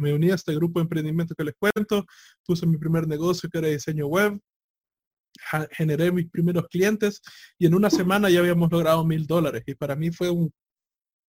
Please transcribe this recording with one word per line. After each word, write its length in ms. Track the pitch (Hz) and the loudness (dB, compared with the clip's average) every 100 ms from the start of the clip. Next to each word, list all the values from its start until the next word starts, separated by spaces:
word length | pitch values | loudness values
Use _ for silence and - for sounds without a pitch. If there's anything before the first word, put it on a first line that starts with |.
me 120 | 147 | 0
uní 160 | 147 170 | 2 2
a 40 | |
este 200 | 185 - 151 | 0 -2 -2
grupo 240 | 170 175 | -2 -2
de 40 | |
emprendimiento 500 | 165 160 156 160 170 160 | -2 -4 -4 -4 -4 -6
que 80 | |
les 100 | 151 - | -8 -2
cuento, 480 | 202 214 208 202 190 _ - _ | -2 -2 -2 -2 -4 _ -20 _
puse 220 | - 170 170 | -4 -2 0
mi 120 | 156 | -2
primer 280 | 156 165 160 | 0 -2 -2
negocio 420 | 151 175 175 165 | -2 -2 -4 -4
que 100 | 165 | -4
era 100 | 156 | -2
diseño 400 | 147 - 151 143 | -2 -4 -6 -2
web, 320 | 175 208 202 - _ _ _ _ _ _ _ _ _ - | 0 0 -2 -12 _ _ _ _ _ _ _ _ _ -8
ja-, 160 | 156 151 | -6 -6
generé 400 | - 156 147 175 | -4 0 2 2
mis 180 | 180 165 | 0 -2
primeros 380 | - 170 170 - | -2 0 0 -2
clientes, 520 | 175 196 214 208 - - - - _ | 0 0 2 -2 -4 -14 -20 -20 _
y 80 | 170 | 4
en 80 | 180 | 4
una 140 | 202 | 4
semana 380 | - 180 202 202 | 2 2 2 4
ya 100 | 175 | 4
habíamos 320 | 175 170 165 | 4 2 2
logrado 320 | 170 160 160 | 2 2 2
mil 200 | 160 160 151 | 2 0 0
dólares, 360 | 170 151 113 139 | 0 0 -4 -8
y 80 | 135 | -8
para 180 | 143 | -6
mí 160 | 139 165 | -4 -4
fue 200 | 165 180 | -2 -2
un 220 | 175 156 - _ _ _ _ _ _ | 0 -2 -4 _ _ _ _ _ _